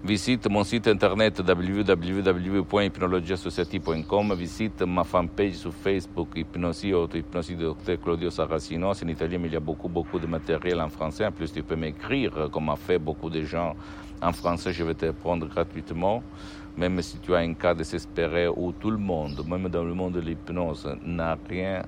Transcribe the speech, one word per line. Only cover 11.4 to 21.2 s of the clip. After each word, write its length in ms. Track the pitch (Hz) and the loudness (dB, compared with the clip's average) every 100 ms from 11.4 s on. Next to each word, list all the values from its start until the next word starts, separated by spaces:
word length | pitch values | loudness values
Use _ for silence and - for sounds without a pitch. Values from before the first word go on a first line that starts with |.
| 80 | -6
tu 120 | 78 | -6
peux 120 | 73 80 | -4 -2
m'écrire, 760 | 80 80 104 139 107 76 76 | -2 -6 -2 0 0 0 -2
comme 200 | - 76 | -2 -2
a 80 | 73 | -2
fait 220 | - 110 | 2 0
beaucoup 300 | 78 76 80 | 2 -4 -2
de 120 | 78 | -2
gens 340 | 76 85 85 76 - - - - | -2 -2 -2 -4 -10 -14 -14 -2
en 100 | - | -2
français, 400 | - 87 85 92 | 0 0 0 0
je 120 | 87 82 | 0 0
vais 80 | |
te 120 | 80 80 | 0 0
répondre 420 | 78 82 85 80 | -2 0 0 0
gratuitement. 760 | 78 85 85 78 82 92 113 - - - - - - | 0 -2 -2 -6 0 2 0 -4 -14 -14 -14 -12 -2
Même 240 | 90 92 | 0 0
si 160 | 85 - | -2 -6
tu 180 | - 87 | 2 4
as 40 | |
un 140 | 85 | 4
cas 200 | 82 90 | 2 2
désespéré 760 | 85 80 85 - - 82 82 87 | 2 0 -4 -4 -2 0 2 2
où 240 | - 87 | 2 -2
tout 200 | 85 107 | -2 -2
le 60 | 110 | 0
monde, 460 | 101 85 76 69 73 | 0 0 -2 -4 -2
même 220 | 90 92 | -2 0
dans 160 | 85 | 0
le 100 | 85 | 0
monde 200 | 87 92 | 0 -2
de 80 | 90 | -2
l'hypnose, 720 | 82 80 - 87 85 73 76 67 | -2 -6 -4 -2 -2 -2 -6 -6
n'a 340 | 78 85 | -4 -2